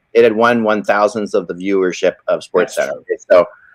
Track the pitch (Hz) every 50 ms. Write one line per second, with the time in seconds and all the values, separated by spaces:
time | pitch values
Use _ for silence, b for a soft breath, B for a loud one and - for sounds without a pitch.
0 | _ _ - 113 117 117 107 107 117 120 120 117 113 107 107 104 98 - 104 104
1 | 104 104 - 113 104 95 - 104 90 85 90 87 90 98 98 95 92 90 85 -
2 | - 87 - - _ - 90 80 - - - 92 87 - - - 73 69 71 71
3 | - - 87 - _ - - 90 87 - b b b b b